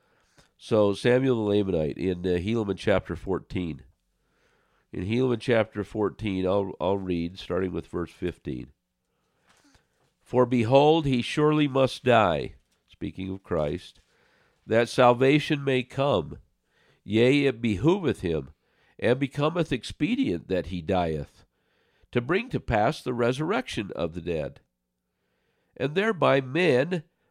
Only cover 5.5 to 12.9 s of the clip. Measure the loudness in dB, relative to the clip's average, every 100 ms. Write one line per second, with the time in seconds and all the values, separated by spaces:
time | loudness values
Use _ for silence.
5.5 | 2 2 -4 -6 -2 -2 -2 -4 -2 0
6.5 | 0 -2 -4 -2 -2 -2 -4 -4 -8 -6
7.5 | -4 -2 -6 -8 -8 -8 -6 -8 -6 -10
8.5 | -10 -12 _ _ _ _ _ _ _ _
9.5 | _ _ _ _ _ _ _ -2 2 2
10.5 | 2 4 6 6 4 2 -2 -2 0 2
11.5 | 4 2 2 0 0 4 4 4 2 -4
12.5 | -12 _ _ _